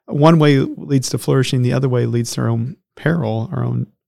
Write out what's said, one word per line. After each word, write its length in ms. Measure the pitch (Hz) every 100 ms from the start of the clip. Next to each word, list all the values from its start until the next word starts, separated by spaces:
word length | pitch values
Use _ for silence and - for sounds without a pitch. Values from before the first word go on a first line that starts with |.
| -
one 340 | 143 156 165
way 200 | 147 135
leads 500 | 302 294 143 135 -
to 80 | 127
flourishing, 440 | - 135 127 131
the 120 | 123
other 160 | 131 135
way 160 | 123 117
leads 260 | 120 117 -
to 60 |
our 60 | 117
own 300 | 113 120 - _ -
peril, 540 | - 170 110 110 113
our 120 | 127
own, 240 | 120 120 - _